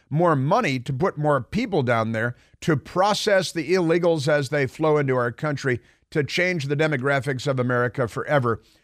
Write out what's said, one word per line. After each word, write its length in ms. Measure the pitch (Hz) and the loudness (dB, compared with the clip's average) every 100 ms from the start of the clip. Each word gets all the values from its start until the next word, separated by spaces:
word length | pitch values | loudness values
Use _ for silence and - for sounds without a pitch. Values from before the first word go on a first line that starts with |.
| _ | _
more 240 | 143 175 | 0 2
money 460 | 147 135 214 208 131 | 2 2 0 0 -2
to 140 | 120 | -4
put 240 | 131 - - | -2 -2 -2
more 240 | 147 139 | 0 0
people 420 | 117 - 247 185 | 0 -6 -2 -2
down 300 | 123 117 113 | 0 0 0
there 240 | 113 120 123 _ _ | -2 -4 -6 _ _
to 160 | - 147 | -2 -2
process 760 | - 175 196 202 - 190 170 | -2 0 2 2 2 2 0
the 220 | 165 143 | -6 0
illegals 560 | 185 165 170 175 165 135 | 2 4 2 2 2 2
as 180 | 147 135 | 0 0
they 180 | 151 135 | -2 -2
flow 320 | - 156 151 | 0 2 2
into 160 | 139 127 | 2 0
our 160 | 120 | 0
country, 480 | 117 156 139 139 120 - _ _ | -2 -4 -2 -2 -2 -4 _ _
to 120 | 156 | -4
change 420 | 143 - 180 175 135 | -2 0 0 0 -2
the 120 | 147 | 0
demographics 680 | 156 143 131 139 131 131 143 | 0 0 0 -2 -2 -4 -2
of 120 | 131 | -2
America 480 | 123 123 123 - 120 | 0 0 0 -2 -4
forever, 540 | 135 - 147 120 107 _ _ | -4 0 0 2 -2 _ _